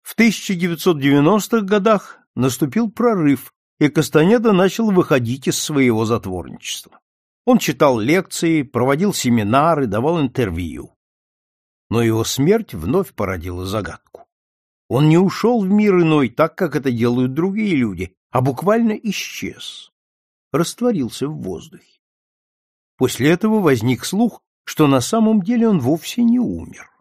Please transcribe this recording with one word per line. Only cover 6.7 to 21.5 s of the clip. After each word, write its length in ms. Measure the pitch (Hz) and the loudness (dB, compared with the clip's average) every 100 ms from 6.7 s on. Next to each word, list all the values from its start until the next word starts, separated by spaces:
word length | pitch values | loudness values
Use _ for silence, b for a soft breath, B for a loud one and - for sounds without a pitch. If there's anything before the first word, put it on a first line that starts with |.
| - - _ _ _ _ _ | -14 -16 _ _ _ _ _
Он 140 | - 247 | 2 2
читал 400 | - 135 151 123 | 2 2 2 2
лекции, 640 | 107 170 - - 170 160 | 0 0 -2 -4 0 0
проводил 500 | 131 120 123 143 202 | -2 -2 0 0 0
семинары, 760 | - - 120 104 127 147 151 131 | -2 0 0 2 2 2 0 -2
давал 340 | 101 127 170 | -2 -2 -2
интервью. 760 | 135 - 104 85 87 62 - _ _ _ _ _ _ _ _ _ _ | -2 -2 -4 -4 -8 -10 -16 _ _ _ _ _ _ _ _ _ _
Но 120 | 110 | 0
его 220 | 117 113 | 0 0
смерть 480 | 110 - 143 220 220 | -2 0 2 2 -2
вновь 400 | 98 82 160 190 | -10 -4 -4 -4
породила 520 | - 98 92 85 90 92 | -6 -6 -6 -8 -10 -6
загадку. 600 | 104 90 - _ - _ _ _ _ _ _ _ | -6 -8 -14 _ -20 _ _ _ _ _ _ _
Он 200 | 127 156 | 2 4
не 100 | 160 | 6
ушел 440 | 190 - - 240 | 4 0 0 0
в 60 | 190 | 2
мир 320 | 208 208 180 | 2 4 4
иной, 300 | 165 151 139 | 4 2 0
так, 260 | - 160 - | 0 -2 -2
как 200 | 180 143 | -4 -2
это 140 | 135 | -2
делают 440 | 120 120 120 127 | 0 0 0 -2
другие 400 | 131 180 196 214 | -2 -4 -2 -2
люди, 400 | 160 117 90 92 _ _ | 0 -2 -4 -10 _ _
а 100 | 123 | -2
буквально 520 | 127 127 165 226 233 | -2 -2 0 2 0
исчез, 1000 | 214 220 185 - - 92 - - - - _ _ _ _ _ _ | -2 -6 -8 -10 -10 -12 -12 -16 -18 -20 _ _ _ _ _ _
растворился 760 | 143 165 - 247 208 117 - 143 | -4 -4 -2 -2 0 -4 -6 -8
в 120 | 156 | -6
воздухе. 580 | 113 | -10